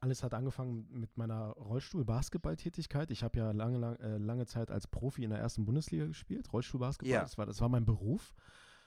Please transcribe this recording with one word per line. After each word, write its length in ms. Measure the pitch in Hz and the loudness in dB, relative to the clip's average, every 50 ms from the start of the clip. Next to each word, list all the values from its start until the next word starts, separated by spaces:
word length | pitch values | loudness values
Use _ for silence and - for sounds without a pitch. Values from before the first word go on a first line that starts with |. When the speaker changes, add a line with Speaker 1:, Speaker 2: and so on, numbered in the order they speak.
Speaker 1:
alles 220 | - 127 131 - - | 0 0 0 0 -2
hat 100 | 123 - | -4 -2
angefangen 520 | 113 127 135 - - 127 127 120 113 110 - | -2 -2 -2 -2 -4 -4 -4 -4 -4 -6 -8
mit 260 | 127 127 113 - - | -6 -6 -6 -6 -4
meiner 320 | - 113 110 110 110 110 107 | -4 -4 -2 -2 -2 -4 -6
Rollstuhl-Basketball-Tätigkeit. 1600 | 110 - 117 104 113 135 - - - 180 127 107 113 123 139 - - 165 - 151 160 - - 170 - - 156 - - 143 160 - | -6 -8 -6 -2 -2 -2 -2 -2 -2 0 2 2 2 2 2 0 -2 -2 -2 -2 -4 -2 -4 -6 -4 -4 -6 -2 -2 -2 0 0
Ich 120 | 117 - - | -2 -2 -2
hab 140 | 113 - | 0 2
ja 140 | 120 110 110 | 2 2 2
lange, 280 | 107 107 107 117 127 123 | 2 2 2 2 2 0
lang-, 180 | 120 117 117 | 0 -2 -4
äh, 220 | - 107 107 107 104 | -4 -4 -4 -2 -2
lange 280 | 104 107 117 127 120 | 0 0 0 0 -2
Zeit 240 | - - 117 113 - | -2 0 -2 -2 0
als 160 | 101 107 - | 0 -2 -2
Profi 380 | - - - 117 135 - - 120 | -2 -4 -2 -2 -2 -2 0 0
in 60 | 107 | 0
der 80 | 107 104 | 0 2
ersten 240 | 110 117 - - 107 | 0 0 0 0 2
Bundesliga 420 | 104 123 151 156 - 170 160 76 | 2 2 2 2 0 0 0 0
gespielt, 460 | 160 156 - - - - 254 247 - - | -2 -4 -6 -6 -6 -4 -4 -4 -2 0
Rollstuhl-Basketball. 560 | 113 123 - - 127 123 123 - - 127 127 | 0 0 0 0 0 0 0 0 -2 2 4
Speaker 2:
Ja. 120 | 127 110 | 4 4
Speaker 1:
Das 160 | 87 - - - | 4 2 -2 -4
war, 80 | 104 | -4
das 140 | 107 101 - | -4 2 2
war 80 | 117 120 | 4 6
mein 160 | 123 120 113 | 6 6 6
Beruf. 500 | 104 113 92 95 107 156 220 - - - - - - - - - - - - - | 6 6 4 4 2 2 0 0 -6 -18 -20 -20 -20 -20 -20 -20 -20 -20 -20 -20